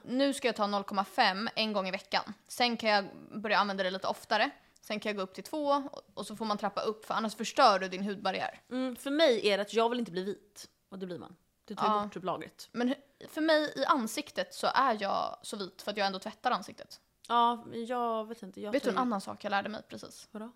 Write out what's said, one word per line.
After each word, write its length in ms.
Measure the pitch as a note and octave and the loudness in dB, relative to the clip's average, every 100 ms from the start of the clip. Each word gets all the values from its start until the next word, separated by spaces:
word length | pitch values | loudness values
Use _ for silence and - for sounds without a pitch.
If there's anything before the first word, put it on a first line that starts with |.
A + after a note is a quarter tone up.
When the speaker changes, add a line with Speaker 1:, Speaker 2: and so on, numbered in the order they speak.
Speaker 1:
det? 100 | - | -4
Speaker 2:
nu 200 | B3 C#4 | 2 2
ska 140 | C#4 A#3+ | 2 0
jag 80 | G#3+ | 0
ta 120 | G3+ | 0
noll 160 | G3+ | 0
komma 200 | G3 G3+ G3+ | -2 -2 0
fem 440 | - A3 F#3 A3+ - | 4 4 4 -4 -2
en 180 | A3 | -2
gång 140 | G#3 F#3+ | 0 -2
i 40 | |
veckan. 420 | F#3+ - F#3+ - G#3 - | -6 -2 -2 -2 -12 -10
Sen 300 | - A#3+ A3+ | 0 0 2
kan 120 | A3 | 2
jag 160 | G#3 F#3+ - - G#3+ | 2 2 -8 -14 -8
börja 160 | G#3+ F#3 | 2 2
använda 260 | G3+ G3 | 2 2
det 80 | F#3 | -2
lite 160 | G3 - | 0 -2
oftare. 420 | - - G#3+ C4 - _ _ | -4 0 2 2 -2 _ _
Sen 180 | - G#3+ | -8 -6
kan 100 | G#3+ | -4
jag 60 | G#3 | -4
gå 40 | |
upp 100 | F#3+ | -4
till 100 | - | -8
två 240 | G#3+ D#4 C#4+ C#4+ C#4 | -8 -2 2 2 0
och, 100 | - - | -12 -16
och 120 | - G#3 | -12 -10
så 80 | G#3 | -6
får 100 | A3+ | -2
man 120 | G#3 | 0
trappa 240 | G3+ - | -2 -2
upp, 240 | - G#3+ - | -2 -4 -2
för 80 | |
annars 220 | F#3 A3 - | -2 -2 -4
förstör 440 | G#3+ - B3+ F#3+ | -4 6 8 8
du 80 | F#3+ | 2
din 140 | F3+ | -4
hudbarriär. 580 | G3 G3 F#3+ F#3+ A#2+ - - | -4 -2 -2 -2 -4 -6 -8
Speaker 1:
Mm, 240 | B3 B3+ A#3 | -4 -4 -4
för 160 | C#4 | -2
mig 360 | D4 D#4+ A3+ G#3 | 4 6 6 4
är 100 | G3 | 2
det 40 | |
att 120 | G3+ | 2
jag 160 | G#3 A#3 | 2 2
vill 100 | B3 | 2
inte 120 | A3+ | -4
bli 120 | F3 | -4
vit. 440 | F#3 F#3+ _ - - _ _ | -4 -6 _ -20 -20 _ _
Och 100 | F#3+ | -12
det 60 | F#3 | -10
blir 140 | E3+ | -10
man. 160 | F#2+ - _ _ - | -12 -20 _ _ -12
Det 100 | G3+ | 0
tar 120 | G#3+ | 2
ju 60 | |
Speaker 2:
Ja. 100 | G#3 | 2
Speaker 1:
bort 100 | G#3 | 0
typ 100 | F#3 | -4
lagret. 460 | F3+ D#3+ - - - | -2 -2 -4 -14 -10
Speaker 2:
Men 180 | A3+ B3 | -2 0
hu-, 380 | C#4 - _ - | 0 -6 _ -10
för 120 | - | 0
mig 320 | D#4 D#4 D4+ - | 4 4 4 0
i 100 | C4+ | 2
ansiktet 680 | D#4 A3 - C#4 - F3+ | 4 2 -4 -6 -6 -6
så 140 | - G3+ - | -2 0 4
är 220 | C4 G#3+ | 4 2
jag 380 | G3 G3 - - | 0 0 -2 -6
så 160 | - G#3+ | -10 -8
vit 240 | F#3 - | -8 -8
för 100 | - | -8
att 60 | G#3 | -2
jag 100 | G3 | -2
ändå 120 | F#3+ | -2
tvättar 320 | A3 - B3+ | -8 -4 0
ansiktet. 480 | A3 - - - - _ _ - | 0 -4 -14 -16 -18 _ _ 0
Speaker 1:
Ja, 360 | A#3 A#3 A#3+ - | 4 4 2 -4
men 200 | A#3 A3+ | -8 -4
jag 420 | B3 A#3+ A3+ G#3+ | -2 0 -2 -4
vet 140 | A#3 | -10
inte. 180 | F#3+ G3 | -14 -10
Jag 100 | G3+ | -2
Speaker 2:
Vet 120 | B3+ | 0
du 20 | C4 | 0
Speaker 1:
tar 60 | |
Speaker 2:
en 40 | G#3 | 0
Speaker 1:
ju 60 | |
Speaker 2:
annan 200 | B3 G#3 | 0 -2
sak 220 | G3+ G#3 | -4 -8
jag 60 | - | -2
lärde 180 | G3+ - | -2 -2
mig 120 | - - | -8 -12
precis? 380 | - - - - | -14 -14 -18 -16
Speaker 1:
Vadå? 200 | G#3 A3+ | -14 -14